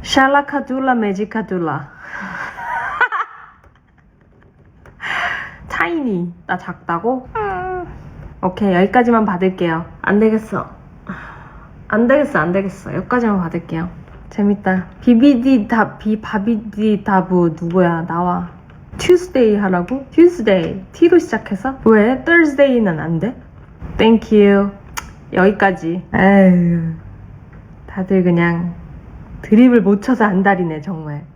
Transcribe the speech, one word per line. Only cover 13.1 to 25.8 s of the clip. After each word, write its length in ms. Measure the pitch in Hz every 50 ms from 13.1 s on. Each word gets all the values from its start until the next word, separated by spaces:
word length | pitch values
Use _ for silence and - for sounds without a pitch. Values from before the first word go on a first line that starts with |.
| 240 247 233 214 202 190
받을게요. 480 | 175 160 - 170 165 - 170 160 170 180 - - - - - - - -
재밌다. 560 | - - 202 202 202 202 - 190 185 185 180 - - -
비비디다, 1000 | - 247 240 226 254 285 269 233 240 269 269 226 208 - 233 226 202 - - -
비-, 220 | - 214 214 214
바비디다부 1400 | - - - 208 196 233 233 214 - 214 - 208 214 220 208 196 202 - 196 185 175 180 185 180 170 170 160 -
누구야? 460 | 170 170 170 185 180 170 170 165 170
나와. 420 | 170 165 170 180 180 180 180 180 175 - - - - - - - - - -
튜스데이 580 | - - 359 349 359 - - 262 240 214 208
하라고? 500 | 202 202 185 185 175 175 - 254 269 269 -
튜스데이. 720 | - 320 339 349 349 349 220 220 190 185 160 - - 190 - -
T로 260 | - - 330 339 359 339
시작해서? 600 | 330 - - 214 - - 202 190 - 262 269 269 -
왜? 380 | 220 220 208 202 233 262 262 -
Thursday는 760 | 330 339 339 330 294 277 294 277 277 247 240 220 185 160 151
안 180 | 151 160 170 160
돼? 160 | 175 226 269 - - - - - - - - - - - -
Thank 420 | - 214 220 233 220 - - 220 208
you. 300 | 202 202 202 196 202 202 202 - - - - - - - - - - -
여기까지. 720 | - 185 185 202 202 190 202 196 185 -